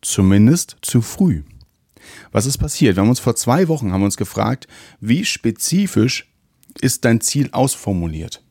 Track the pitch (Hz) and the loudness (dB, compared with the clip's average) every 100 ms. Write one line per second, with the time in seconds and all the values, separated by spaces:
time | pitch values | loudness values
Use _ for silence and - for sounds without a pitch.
0 | - - 95 101 110 170 - - - 127 | -4 2 4 6 6 4 0 -10 -2 -2
1 | 113 - 190 87 71 - _ _ _ _ | -2 0 0 0 -6 -20 _ _ _ _
2 | - - - - 107 139 151 - 131 92 | -20 -20 -6 -4 -2 -2 -4 2 2 4
3 | 104 123 - 113 - 131 185 160 110 92 | 2 2 0 -2 0 2 2 0 -2 0
4 | 98 - 101 - 107 123 - - - _ | -2 -2 -6 -2 -2 -4 -8 -20 -20 _
5 | 104 135 214 - 117 113 - 175 202 - | -2 0 0 -4 -4 -4 -2 -2 0 0
6 | 113 - - _ _ _ _ - 131 - | 0 0 -12 _ _ _ _ -6 -4 -2
7 | 120 113 - 143 139 - 135 - - 95 | 0 0 0 -2 -2 0 -2 -2 -4 -4
8 | 85 78 82 - _ | -4 -6 -10 -14 _